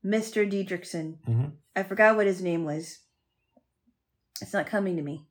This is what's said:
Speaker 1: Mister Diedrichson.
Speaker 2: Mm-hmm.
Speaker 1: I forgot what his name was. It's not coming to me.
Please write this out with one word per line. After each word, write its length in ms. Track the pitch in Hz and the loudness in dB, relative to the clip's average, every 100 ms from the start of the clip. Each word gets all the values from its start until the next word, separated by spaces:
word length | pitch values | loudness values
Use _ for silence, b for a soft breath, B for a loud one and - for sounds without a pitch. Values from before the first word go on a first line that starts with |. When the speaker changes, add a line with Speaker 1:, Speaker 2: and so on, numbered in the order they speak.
Speaker 1:
Mister 420 | 190 220 220 214 202 | 0 0 0 0 2
Diedrichson. 680 | 196 190 175 - 170 160 160 - | 0 -2 -6 -6 -8 -8 -8 -2
Speaker 2:
Mm-hmm. 180 | 113 147 - _ | 0 0 -6 _
Speaker 1:
I 80 | 190 | -6
forgot 340 | 190 190 214 214 | -4 6 6 6
what 100 | 202 | 4
his 160 | 185 | 2
name 220 | 180 170 | 0 0
was. 340 | 156 151 160 - _ _ _ _ _ _ _ _ _ _ _ _ _ - | -2 -4 -8 -16 _ _ _ _ _ _ _ _ _ _ _ _ _ -14
It's 120 | - | -4
not 140 | 202 156 | -4 -2
coming 300 | 214 196 170 | -2 0 -2
to 60 | |
me. 240 | 143 151 - | -4 -8 -14